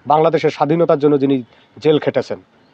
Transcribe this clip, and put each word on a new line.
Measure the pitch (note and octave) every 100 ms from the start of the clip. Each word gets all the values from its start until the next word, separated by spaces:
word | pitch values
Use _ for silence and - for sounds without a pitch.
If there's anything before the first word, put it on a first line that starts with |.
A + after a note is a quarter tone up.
| -
বাংলাদেশের | D3+ D#3+ D#3 D3+
স্বাধীনতার | - D3 E3 E3 D#3
জন্য | D3 C#3+
যিনি | C3+ C3+ A#2 _ _ -
জেল | D3+ D3+
খেটেছেন | - B2+ - F#2+ - _ _